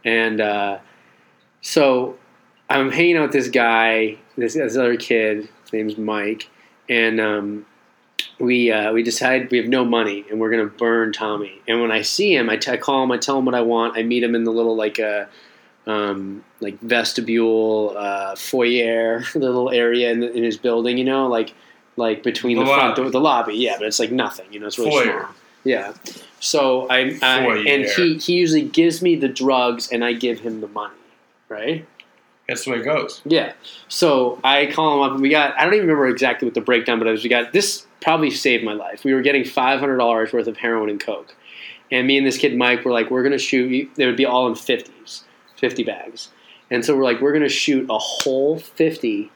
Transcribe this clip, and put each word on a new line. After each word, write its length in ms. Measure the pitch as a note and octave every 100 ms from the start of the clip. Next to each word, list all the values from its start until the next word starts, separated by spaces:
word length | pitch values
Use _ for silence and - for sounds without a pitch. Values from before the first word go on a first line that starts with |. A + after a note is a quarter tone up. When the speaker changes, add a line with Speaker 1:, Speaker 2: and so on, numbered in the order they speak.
Speaker 1:
And, 360 | A#2 A2+ A2+ A2
uh, 380 | G#2+ G#2 G2+ G2 - _ _ _ _ _ _ _
so 540 | - - C#3 B2+ C3 - _ _ _ _ -
I'm 220 | C3+ C3+
hanging 260 | D3+ F3 E3
out 60 |
with 100 | D3
this 160 | D3 B2
guy, 720 | B2 A#2 A2+ A2+ A2+ A2 G#2+ _ -
this, 180 | A#2
this 220 | D#3 B2+ A#2+
other 200 | B2 A#2
kid, 520 | - A#2 G#2+ G#2 G#2 _
his 100 | -
name's 240 | A2 G#2+ G#2+
Mike, 500 | G#2+ G#2+ G#2 A2+ - _ _ _ -
and, 320 | A#2+ A2+ A2+
um, 460 | A2 G#2 G#2 G#2 G#2+ _ _ _ _ - - -
we, 320 | B2 B2 A#2+
uh, 220 | A2 G#2+
we 100 | A2+
decide 480 | A#2 A#2 C3 C3 B2
we 60 | B2
have 80 | A2+
no 140 | C3
money 400 | A#2+ A#2 G#2+ G2+ G#2
and 80 | A2
we're 120 | A2
gonna 160 | A2+ G#2+
burn 440 | - A#2 A2+ A2
Tommy. 480 | G#2+ G#2+ G#2 G2+ - -
And 140 | A#2
when 100 | A#2
I 120 | A2
see 320 | G#2 - G3+
him, 160 | D3 A#2
I, 60 | A2
t-, 120 | -
I 60 | B2
call 260 | - C3+
him, 80 | B2+
I 60 | B2
tell 220 | - C3+
him 80 | B2+
what 80 |
I 80 | B2
want. 340 | A#2 A#2 A#2 A2+
I 60 |
meet 200 | A#2 A#2+
him 120 | A#2+
in 100 | A#2
the 60 | A2+
little, 240 | A2+ A2+ A2+
like, 240 | G#2+ G#2
uh, 240 | G#2+ G#2 G2 - - _ _ _ -
um, 580 | G#2+ G#2 G2 G2 G2+ - _
like, 180 | G#2 G2+
vestibule, 1120 | A#2 A#2+ A2+ - A2+ A#2 A2+ A2 A2 G#2+ G#2 G2+
uh, 400 | G2+ G2 G2 F#2+
foyer, 840 | - C3 A#2+ B2 A#2 A2+ A2+ A#2 A#2+
<laughs> 40 |
the 60 | D#3+
little 300 | C3 B2 B2
area 400 | B2 A#2 A#2+ A#2+
in, 80 | A#2
the, 120 | A#2+
in 100 | A#2+
his 120 | A#2 G#2+
building, 420 | B2 A#2 A#2+ B2
you 60 |
know, 240 | C3 C3+ C3
like, 260 | A#2 G#2+ - - _ _ -
like, 260 | A2+ G#2+
between 360 | B2 A#2 B2 A#2
Speaker 2:
The 60 |
Speaker 1:
the 20 | C3
front 120 | C#3 B2
Speaker 2:
lobby. 120 | A#2
Speaker 1:
door, 80 | C3
the 100 | B2+
lobby, 340 | D3+ B2 G#2+ G#2+
yeah, 200 | A#2+ G2+
but 80 | G#2+
it's, 120 | G#2+
like, 140 | A2
nothing, 400 | B2+ G#2+ - F#2+
you 80 | G#2
know, 60 | G#2
it's 120 | G2+
really 120 | A#2
Speaker 2:
Foyer. 300 | D3 A#2 F#2
Speaker 1:
small. 140 | - - _ _
Yeah. 300 | C3 A#2 G2+ - - - - _
So 460 | - D3+ C3+ B2+ B2+
I, 300 | B2+ C3 -
I 200 | C3 B2+
Speaker 2:
Foyer. 200 | B2 G#2+ G#2+
Speaker 1:
and 180 | C#3+ C3+
he, 320 | G#2 F3 D#3+
he 160 | -
usually 280 | F3+ E3+ D#3
gives 380 | C#3+ E3 E3+ E3
me 140 | F3+ D#3
the 120 | C3+
drugs 640 | C3 C3+ C3 B2 A#2+ -
and 140 | A#2+
I 80 | A#2+
give 280 | A#2 B2 A2
him 200 | A#2 A2
the 80 | G#2
money, 260 | G#2 G#2 - _ _ _ _ _
right? 380 | G#2+ A#2 D#3+ D#3+ _ - _ _ _ -
Speaker 2:
That's 160 | B2
the 80 | C3+
way 60 | A#2
it 60 |
goes. 380 | A#2 D3+ - -
Speaker 1:
Yeah. 300 | D3 D#3+ A2 - - - -
So 500 | - E3+ C3+ B2 B2
I 220 | C3 C#3+ D3
call 280 | - D#3 C#3+
him 40 |
up 100 | C3+
and 80 | C3+
we 80 | C#3
got, 260 | D3+ C#3+ B2+
I 60 |
don't 100 | D#3+
even 120 | G#3+ F3
remember 180 | D3+ C3
exactly 400 | A#2 C3 A#2+ B2
what 80 |
the 60 | A#2
breakdown, 380 | G#2+ A#2+ A#2 A#2+
but 100 | A2+
it 20 |
was, 120 | A2
we 60 | A2+
got, 220 | A#2+ A#2
this 340 | F#3+ G3+ - - _
probably 300 | - D#3+ D3+
saved 320 | A2 C#3 A#2+
my 100 | A2
life. 280 | G#2 F2+ G#2
We 100 | C#3
were 80 | C3+
getting 220 | C3+ C#3
five 360 | B2 - B2+ C3+
hundred 160 | C#3 B2+
dollars 360 | A#2 A2+ A2
worth 140 | A#2+ A2+
of 100 | G#2+
heroin 320 | A#2 A2+ G#2+
and 100 | G#2
coke. 340 | - G2 - - - - - - _
And 160 | B2+ C3
me 100 | C#3
and 60 | C3+
this 120 | B2+
kid 180 | C#3+ B2
Mike 280 | B2 A#2+
were 80 | C3
like, 180 | A#2+ A2+
"We're 140 | B2+
gonna 140 | C3+ C#3
shoot," 520 | - C3 B2+ C3 C3+ -
they 100 | B2+
would 100 | A#2+
be 80 | C3
all 200 | B2 B2+
in 80 |
fifties, 720 | A#2 - A#2+ - - - - - _ _ -
fifty 260 | B2 B2
bags. 460 | A2+ G2 - - - _ - - _
And 140 | A#2+
so 100 | A#2 C#3
we're 60 |
like, 180 | C3 A#2
"We're 120 | C#3
gonna 160 | D3+ D3
shoot 380 | - - C3+ B2+
a 80 | G#2+
whole 600 | - - C#3 C3 C#3+ D#3+
fifty 720 | - - D#3+ D#3+ A#2+ G#2 G#2+